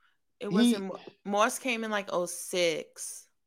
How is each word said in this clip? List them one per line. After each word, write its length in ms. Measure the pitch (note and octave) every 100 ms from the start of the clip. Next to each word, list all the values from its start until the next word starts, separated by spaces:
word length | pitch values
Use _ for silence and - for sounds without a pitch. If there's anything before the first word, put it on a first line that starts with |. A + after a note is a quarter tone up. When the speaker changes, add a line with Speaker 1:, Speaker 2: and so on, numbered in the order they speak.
| _ _ _ -
Speaker 1:
It 100 | G3+
Speaker 2:
he 60 | G#3
Speaker 1:
wasn't 300 | A#3+ G#3+ F#3+
Mo-, 140 | - - -
Moss 360 | G3 G3+ A3+ C4
came 240 | C4+ A#3
in, 80 | A3
like, 180 | G#3 G3
oh 140 | F3 F3
six. 1040 | - - F#3 E3+ D#3 - - - - - _